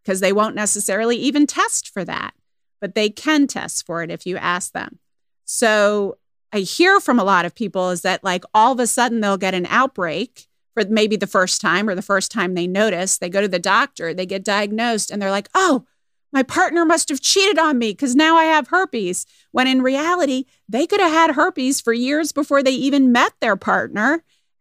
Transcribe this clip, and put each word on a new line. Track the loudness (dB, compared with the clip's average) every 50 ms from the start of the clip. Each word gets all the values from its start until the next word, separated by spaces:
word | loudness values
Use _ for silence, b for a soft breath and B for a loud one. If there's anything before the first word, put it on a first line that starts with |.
| -6
'cause | -4 -4 0
they | 0 2
won't | 2 2 0 0 -2
necessarily | -4 -2 -2 -2 -2 -2 -2 -2 -2 0 0 -2
even | 0 -2 0 2 2 2
test | 2 2 0 -2 0 -2 -6 -8 -8
for | -10 -10 -8
that, | -8 -8 -8 -8 -10 -14 _ _ _ _ _ _ _ _ -12
but | -10 -6 -2
they | -2 -2 -2
can | -4 -4 -2 0 2 2 2
test | 0 -2 -8 -10 -10 -10 -10 -10
for | -8 -8 -8
it | -8 -8
if | -10 -10 -8
you | -8 -8
ask | -6 -4 -4 -4 -4 -6 -8
them. | -10 -10 -12 -12 -16 _ _ _ _ _ _ _ _ _ _
So | -8 -4 0 2 2 4 4 2 2 2 0 -2 -4 -6 _ _ _ _ _ _ -8 -6
I | -4
hear | -4 -2 0 2 4 6 6 4
from | 4 4 2 2
a | 4
lot | 4 2 2 2
of | 0 -4
people | -6 -8 -6 -4 -2 -2 -2
is | -2 -2 -2
that, | -2 -2 -2 -2
like, | -2 -4 -4 -4 0 2
all | 4 4 4
of | 4 2
a | 0
sudden | -2 0 0 0 0 0 0
they'll | 0 0 0
get | 0 0 -2 -2
an | -2 -2
outbreak | 0 0 2 0 0 -2 -4 -6 -4 -4 -6 -8 -8 _ -20 -20 _ _ _ _ _ -4
for | -4 -2
maybe | 0 2 2 2 2 0
the | -2 -2
first | 0 0 0 0 0 -2 -2
time | 0 0 0 0 0 -2
or | -4
the | -6
first | -4 -2 -2 -2 -2 -2
time | -4 -4 -2 -2 -2
they | -2 -2
notice, | -2 0 0 0 0 0 -2 -2 -4 -4
they | -4 -4 -4
go | -2 -2
to | -2 0
the | -2 -2
doctor, | 0 2 2 2 0 -2 -4 -8 -8 -8 -6
they | -6 -6
get | -6 -6 -6 -4
diagnosed, | -2 -2 -2 -2 -2 -4 -4 -2 -2 -2 -2 -4 -6
and | -6 -6
they're | -4 -2
like, | -4 -4 -4 -2 -2
Oh, | 0 2 2 2 0 -2 _ _ _ _ _ _ _ _ _
"My | -2 -2 -2
partner | 0 0 0 0 2 2 0 2
must | 2 2 0 0 -4
have | -6 -4
cheated | -2 0 2 2 2 2 2
on | 2 2 2 0
me | 0 -2 -2 -4
'cause | -4 -2 0 2
now | 4 4 6 6
I | 4 4
have | 4 2 2 0
herpes." | 2 0 0 0 0 -4 -4 -4 -4 -6 -8 -10 b b b b b
When | -2 0 2
in | 2 2 2
reality, | 2 2 0 0 0 0 0 0 0 0 0 -2 -4 _ _ _ _
they | -6 -2 -2 0
could | 0 2 2
have | 2 2
had | 4 4 4 4 4
herpes | 2 2 0 0 -2 -2 -2 -2 -2
for | 0 -2 -2
years | 0 0 0 0 -2 -2 -2
before | -4 -4 -2 0 2 2 2
they | 2
even | 0 0 0 0 2 4 4 4
met | 4 4 2 2 0 -2
their | -2 0 0
partner. | 0 0 0 0 0 -2 -4 -4 -2 0 0 0 -2 -4 _ _ _ _ _ _ _